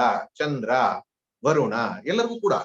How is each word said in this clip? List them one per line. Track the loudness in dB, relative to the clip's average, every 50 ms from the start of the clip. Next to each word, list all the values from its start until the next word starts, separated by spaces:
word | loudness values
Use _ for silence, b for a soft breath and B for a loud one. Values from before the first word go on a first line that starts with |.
| 2 2 2 0 -6 -10 _
ಚಂದ್ರ, | -6 -4 -4 -4 -4 -2 0 2 2 2 2 0 -2 -8 _ _ _ _ _ _ _ 0
ವರುಣ | 2 2 2 2 0 -2 -2 -4 -4 -6 -6 -4
ಎಲ್ಲರಿಗೂ | -2 0 0 0 -2 -4 -2
ಕೂಡ | 0 0 0 0